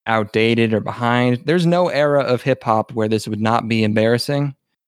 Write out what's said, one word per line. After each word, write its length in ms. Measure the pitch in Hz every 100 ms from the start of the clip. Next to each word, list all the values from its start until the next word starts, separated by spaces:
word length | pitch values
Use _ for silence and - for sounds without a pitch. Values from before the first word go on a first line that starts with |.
| 113
outdated 680 | 110 104 110 113 117 113
or 60 | 107
behind. 640 | - 107 120 120 123 123
There's 220 | 147 175 170
no 220 | 175 175
era 340 | 139 147 143
of 200 | 123 123
hip 200 | 139 131
hop 280 | 120 110 -
where 160 | 120 110
this 200 | 110 -
would 120 | 104
not 280 | 110 117 113
be 160 | 113
embarrassing. 680 | 107 110 113 120 - 143 143 - _ _